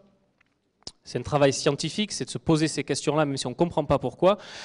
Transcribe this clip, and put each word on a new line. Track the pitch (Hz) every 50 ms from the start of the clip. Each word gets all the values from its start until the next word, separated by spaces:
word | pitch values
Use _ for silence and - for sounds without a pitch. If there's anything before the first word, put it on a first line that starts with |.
| _ _ _ _ _ _ _ _ _ _ _ _ _ _ _ _ _ - - _ _
c'est | - - 123
un | 120
travail | - 151 143 143 139 131
scientifique, | - - 151 139 139 - 156 - - 214 196 -
c'est | - 131
de | -
se | -
poser | - - - 165 151 156 147
ces | - 151 131
questions-là, | - 139 - - 156 143 156 156
même | 143 139 131
si | -
on | 127
ne | 127
comprend | - 175 175 - 165 147
pas | 139 147 131
pourquoi. | - 123 - - 170 185 208 202 - - - - -